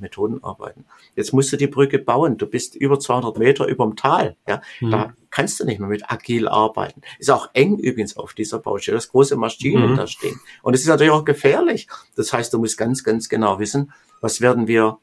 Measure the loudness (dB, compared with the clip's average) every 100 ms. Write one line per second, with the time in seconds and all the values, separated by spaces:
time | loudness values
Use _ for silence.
0 | -12 -6 -4 -4 -12 -12 -16 -18 -20 _
1 | _ -8 0 2 2 0 -2 2 2 0
2 | 0 2 2 0 -4 -6 -6 -4 0 0
3 | 0 -2 -2 0 2 2 0 0 -2 0
4 | 0 2 0 -6 -6 -6 -8 -6 -2 0
5 | -2 -10 -10 -4 -2 -2 -4 -4 -4 -6
6 | -6 -8 -2 -2 0 2 0 -2 -8 -10
7 | -20 -6 0 0 2 2 2 2 -2 -2
8 | -6 -8 -14 -8 -6 -6 -6 -6 -2 -4
9 | 0 4 4 2 -2 -2 0 4 4 2
10 | -2 -6 -8 -8 -18 -6 0 2 4 4
11 | 6 4 2 2 2 4 2 -2 -8 -20
12 | _ -6 -2 -2 -2 -2 -2 -2 -2 -2
13 | 0 -2 0 0 2 0 -2 -2 -4 _
14 | _ -8 -6 2 2 2 2 2 2 0